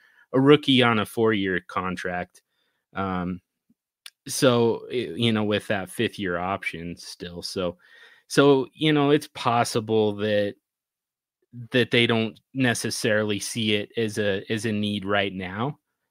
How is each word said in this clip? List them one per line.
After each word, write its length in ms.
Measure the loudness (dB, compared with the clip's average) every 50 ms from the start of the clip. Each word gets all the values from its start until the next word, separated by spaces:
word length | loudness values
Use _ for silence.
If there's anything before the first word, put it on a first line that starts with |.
| _ _ _ _ _ _
a 80 | 0 4
rookie 420 | 6 8 6 6 6 4 4 6
on 160 | 6 6 6 4
a 80 | 2
four-year 540 | 0 0 0 2 2 2 0 0 0 -2 -4 -4
contract. 760 | -6 -6 -6 -4 -4 -6 -6 -6 -6 -6 -6 -8 -10 _ _ _ _ _ _ _ _ _ _ _ _ -8
Um, 460 | -6 -4 -4 -4 -4 -4 -4 -6 -8 _ _ _ _ _ _ _ _ _ _ _ _ -20 -20 _ _ -12
so, 560 | -10 -2 2 4 4 4 4 4 2 0 -2 -6 -8
y-, 220 | -6 -6 -6 -6 -4
you 160 | -2 0 0
know, 120 | 0 0 0
with 220 | 0 0 -2 -2 -2
that 220 | -4 -4 -6 -6
fifth 280 | -4 -2 -2 -2 -2 -4
year 200 | -4 -4 -2 -2
option 580 | -2 -2 -4 -4 -6 -8 -10 -10 -10 -10 -12
still. 460 | -12 -14 -18 -16 -14 -14 -12 -12 -12
So, 360 | -10 -8 -6 -4 -4 -4 -4 _ _ _ -20 -20 -20 -20 _ _ _ -4
so, 400 | 2 4 6 6 6 4 2 -4
you 200 | _ -2 0 2
know, 180 | 2 2 4 4
it's 180 | 2 2 0 -2
possible 840 | -10 -6 -2 0 2 2 0 0 -2 -4 -2 0 2 2 2 0 0
that, 380 | -2 -2 0 0 0 0 -2 -6 _ _ _ _ _ _ _ _ _ _ _ _ _ _ _ _ _ _ _ -18 -18 -8 -2
that 180 | 2 2 2 4
they 160 | 4 4 4
don't 320 | 6 4 2 0 -2 -6 _ _ _ -4
necessarily 840 | 0 0 0 0 0 -4 -6 -4 -2 0 0 2 2 0 0 -2 -4
see 340 | -6 -6 -6 -4 -2 0 0
it 160 | 0 -2 -4 -4
as 220 | -4 -4 -4 -2 -2
a, 260 | -2 -2 -2 -4 -4 -4
as 120 | -6 -4 -4
a 80 | -4
need 320 | -2 -2 -2 -4 -4 -4 -4
right 280 | -2 -2 -2 -2 -2
now. 460 | -4 -8 -10 -8 -6 -6 -6 -6 -6 _ _ _ _ _ _ _